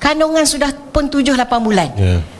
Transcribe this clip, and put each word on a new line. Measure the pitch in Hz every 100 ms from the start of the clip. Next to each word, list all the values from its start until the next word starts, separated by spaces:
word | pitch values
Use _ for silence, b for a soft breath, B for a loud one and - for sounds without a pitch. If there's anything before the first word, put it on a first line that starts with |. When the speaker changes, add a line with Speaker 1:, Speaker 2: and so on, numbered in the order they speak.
Speaker 1:
kandungan | 285 302 311 320 302
sudah | 285 285 277 -
pun | 302
tujuh, | 285 285 269 254
lapan | 247 240
bulan. | 220 196 170
Speaker 2:
Ya. | 101 95 87 78